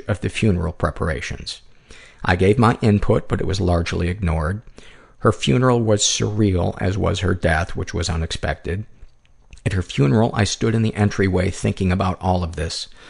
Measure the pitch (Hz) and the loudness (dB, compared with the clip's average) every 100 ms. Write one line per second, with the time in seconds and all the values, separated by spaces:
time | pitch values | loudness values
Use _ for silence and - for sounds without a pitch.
0 | - 104 - - 110 87 82 - 80 - | -6 -4 -4 0 2 2 -2 -2 -4 -2
1 | 82 69 - - - - - - - - | -4 -4 -6 -10 -12 -14 -18 -20 -20 -20
2 | - - - 90 95 110 113 - 113 104 | -20 -8 0 2 4 6 4 4 4 4
3 | - 104 - 98 107 95 87 87 85 87 | 4 2 2 -2 0 0 2 2 0 -2
4 | 87 92 85 80 78 101 - - - - | -2 -2 -2 -2 -2 -6 -10 -20 -20 -20
5 | - - 113 - - 131 127 120 110 104 | -20 -2 0 2 2 2 4 2 2 2
6 | - - 107 104 107 92 95 - 98 98 | 2 0 -2 2 2 2 0 -2 -2 0
7 | 87 87 95 92 85 80 85 - - 82 | -2 0 0 0 0 0 -2 -6 -6 -4
8 | 85 82 82 - - 80 - 92 107 - | -4 -2 -4 -4 -6 -6 -6 -8 -8 -16
9 | - - _ - - - - 92 87 - | -20 -20 _ -20 -20 -8 -4 -2 -4 0
10 | 139 120 113 117 101 - 117 113 110 - | 2 4 2 2 -2 0 0 0 0 2
11 | 104 - 98 92 95 - 110 104 92 92 | 0 2 2 2 0 -2 -4 0 0 0
12 | 92 92 92 92 85 82 80 - - - | 0 -2 -2 -2 -2 -6 -8 -8 -12 -16
13 | - | -20